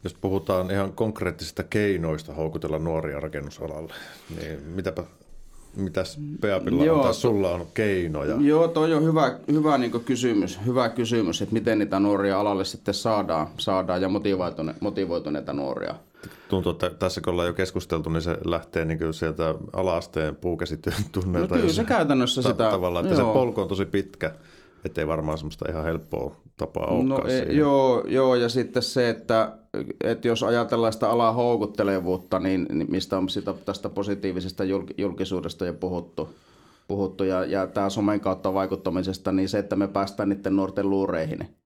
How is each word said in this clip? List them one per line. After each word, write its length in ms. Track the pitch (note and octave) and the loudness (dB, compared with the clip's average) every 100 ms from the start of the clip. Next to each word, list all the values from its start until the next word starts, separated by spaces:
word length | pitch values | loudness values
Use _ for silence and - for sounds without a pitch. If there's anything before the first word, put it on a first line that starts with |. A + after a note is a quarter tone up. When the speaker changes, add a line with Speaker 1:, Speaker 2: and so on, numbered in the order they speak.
Speaker 1:
Jos 100 | F2+ | -8
puhutaan 580 | - G2 F#2+ - F#2 F#2 | -4 0 0 2 0 2
ihan 220 | G2 G2 | 0 -2
konkreettisista 680 | - A2 G#2+ F#2 E2 E2 - | -2 -2 0 -4 -4 -10 -8
keinoista 720 | F2+ G#2+ G#2 F#2 E2 D#2 - | -2 2 2 2 0 -4 -6
houkutella 460 | D2+ D#2+ D#2 D2+ D#2 | -4 -4 -4 -4 -2
nuoria 400 | D#2+ D#2+ D#2 C#2+ | -2 -2 -4 -6
rakennusalalle, 720 | D#2 D2 C#2+ - D#2+ D2+ D#2+ - - - - D#2+ | -6 -8 -10 -10 -10 -10 -12 -14 -18 -20 -14 -12
niin 200 | D#2+ D2+ | -10 -10
mitäpä, 400 | D2 F2+ F#2 F2+ E2+ - - - - - - - | -8 -4 -4 -6 -10 -16 -20 -20 -20 -20 -14 -6
mitäs 440 | F#2+ F2 F#2 - D3 D3+ | -2 -2 -4 -6 -10 -2
Peapilla 380 | G#2+ F#2+ - C3 | 0 0 2 4
on 40 | D3+ | 4
Speaker 2:
Joo, 100 | D#3 | 6
Speaker 1:
tai 100 | C3 | 4
Speaker 2:
to-, 60 | |
Speaker 1:
sulla 380 | A2+ B2 G#2 F#2+ | 4 2 4 2
on 120 | F2 E2 | 0 -4
keinoja? 640 | - G#2+ F#2+ E2+ D2+ D2 D2 | 0 2 2 0 -2 0 4
Speaker 2:
joo, 280 | C#3+ D3+ E3 | 6 6 4
toi 260 | D#3+ D#3+ | 4 2
on 100 | D#3 | 4
hyvä, 360 | D#3+ D#3+ C3+ - - | 4 4 2 0 0
hyvä 260 | D3+ D#3 C#3 | 2 4 4
niinku 220 | A#2+ A2+ | 2 -2
kysymys, 600 | A#2 A#2+ B2 G#2 F2+ - A2 | 0 0 2 2 0 -2 0
hyvä 240 | B2+ A#2 | 2 0
kysymys, 520 | A#2+ A2 A#2 F2+ - | 0 0 2 2 -2
että 120 | G2 | -2
miten 260 | A2+ G#2+ G#2+ | 0 2 2
niitä 200 | G2 F#2+ | 2 2
nuoria 400 | G#2 G2+ G2+ G2 | 4 4 2 2
alalle 260 | G#2 G2 F#2 | 2 0 -2
sitten 280 | - - | -4 -4
saadaan, 540 | G2+ A#2+ G#2+ F2+ D#2+ D2+ - | 0 2 2 2 0 -2 -4
saadaan 440 | - F#2+ F#2 F2+ | 0 0 2 0
ja 60 | F#2+ | 0
motivoitune-, 680 | G2+ G2+ F#2+ F2 E2 D#2+ - | 0 0 0 0 -2 -6 -4
motivoituneita 760 | G#2 G2+ F#2 E2+ D#2 D2+ C#2+ | -4 -2 -2 -2 -2 -6 -4
nuoria. 420 | C#2+ C2+ - G1+ - _ _ - - - | -4 -4 -4 -6 -8 _ _ -20 -20 -2
Speaker 1:
Tuntuu, 220 | F#2+ F2 | 0 0
että 180 | D#2+ - | 0 -4
tässä 320 | - F#2 - | 0 -2 -2
kun 120 | E2+ | -2
ollaan 140 | F2 F2 | 0 0
jo 60 | |
keskusteltu, 560 | E2+ F#2 F#2 - E2 D#2+ | 0 -2 -4 -2 -4 0
niin 120 | D#2+ | -2
se 160 | E2 E2 - | -2 -2 -2
lähtee 400 | E2+ - E2+ D#2+ | -4 -2 -4 -2
niinku 280 | D#2+ E2 | -2 -2
sieltä 420 | D#2 E2 D#2 D#2+ D#2 - | -2 -4 -2 -2 -2 -6
ala-asteen 640 | - F#2 E2+ - - D#2 D2 | -2 0 -2 -4 -4 -2 -2
puukäsityön 600 | F2+ E2 E2 D#2 - E2 G#2 | -4 -4 -4 -4 -4 -4 -4
tunneilta, 440 | G2 F#2 F2 F3+ - | -2 0 0 2 2
Speaker 2:
No 0 | |
kyllä 140 | F#3+ | 2
Speaker 1:
jos 60 | E3 | 2
Speaker 2:
se 80 | |
käytännössä 580 | A3+ A#3 D3 C3+ A#2+ C3+ | 2 2 4 2 2 2
Speaker 1:
ta-, 80 | A#2 | 0
Speaker 2:
sitä, 200 | F#2+ A2+ | 2 2
Speaker 1:
tavallaan, 360 | G2 F2+ F2 F#3 | 2 2 0 2
että 160 | D#3+ | 4
Speaker 2:
joo. 60 | A#2+ | 4
Speaker 1:
se 40 | |
polku 280 | A2 B2 G#2+ | 4 2 0
on 60 | F#2 | -2
tosi 180 | G2 G2 | -2 0
pitkä, 460 | G2+ F#2+ - - - - - - - - | 0 -2 -4 -6 -6 -20 -20 -20 -10 -6
ettei 220 | - D#2 | -2 -2
varmaan 300 | D#2+ D#2 D#2 | 0 -2 -4
semmoista 280 | D2+ - - | -6 -6 -6
ihan 120 | D#2+ | -2
helppoa 520 | D#2+ D#2+ - - - - - - | -2 -4 -4 -6 -6 -10 -20 -10
tapaa 320 | - - - | -6 -4 -2
Speaker 2:
No, 80 | - | 2
Speaker 1:
olekaan 300 | C3 C3+ - | 2 0 0
Speaker 2:
e-, 100 | C3 | -2
Speaker 1:
siihen. 180 | - C#3+ | 2 2
Speaker 2:
joo, 460 | D3 C#3 C3 A#2+ - | 4 6 6 4 2
joo, 280 | B2 C3 B2 | 4 4 4
ja 140 | A#2+ | 2
sitten 340 | B2 A#2 B2+ | 0 0 -2
se, 260 | B2 C3+ A#2+ | 0 2 2
että, 480 | A2+ - A2+ A2 - _ G#1 - - | 0 2 2 2 -2 _ -8 -6 -2
että 240 | - A2+ A#2+ | -2 0 0
jos 160 | A2+ | 2
ajatellaan 500 | G#2 A#2 A2 A#2+ A2+ | 2 2 2 2 0
sitä 160 | A2 G#2+ | 2 0
alan 260 | A#2 A#2 A#2 | 4 4 4
houkuttelevuutta, 1040 | A#2+ A#2 G#2 - G2+ F#2+ F2 F2+ - F#2+ | 2 2 0 0 0 2 0 -2 0 0
niin, 260 | F#2 F#2 F2 | 2 0 0
niin 200 | D#2 - | -2 0
mistä 260 | F#2 - F#2+ | -2 0 -2
on 120 | F#2 | 0
sitä, 240 | G#2 G2 F2+ - | -2 -4 -6 -6
tästä 240 | F#2+ G2+ | -6 -6
positiivisesta 760 | F#2+ G2+ G2 G2 F2+ F2+ F#2 | -4 -4 -2 -2 -4 -6 -4
julk-, 300 | F#2+ F#2+ - - | -2 -2 -4 -4
julkisuudesta 680 | F#2+ F2 F#2 F2+ E2 - F2+ | -4 -4 -4 -2 -4 -6 -6
jo 80 | |
puhuttu, 560 | D#2+ F#2 F2 E2+ - D#2 - _ _ - _ - | -4 -4 -4 -6 -8 -8 -10 _ _ -20 _ -6
puhuttu 360 | G2+ F#2+ F2+ | -2 -2 0
ja, 220 | F#2+ F#2 F#2 | 0 0 0
ja 220 | G2 F#2+ | -2 -2
tää 220 | - G2 | 0 -2
somen 300 | G2 G#2 G#2 | 0 0 2
kautta 340 | F#2+ F#2 G2 | 0 -2 0
vaikuttamisesta, 800 | F#2+ F#2+ F#2 F#2 F2 F#2 F#2 - | 0 0 -2 -2 -2 -2 -4 0
niin 180 | F#2+ F#2+ | 0 2
se, 100 | G#2 | 0
että 160 | G2+ G2 | 0 -2
me 120 | G2 | 0
päästään 420 | G2 G2 - G2+ | 0 -2 -2 -2
niitten 260 | G2 G2 G2 | -2 0 0
nuorten 340 | F#2+ F#2+ G2 | 0 0 0
luureihin 580 | G2 F#2+ E2+ D#2 - - _ | 2 0 0 -2 -4 -10 _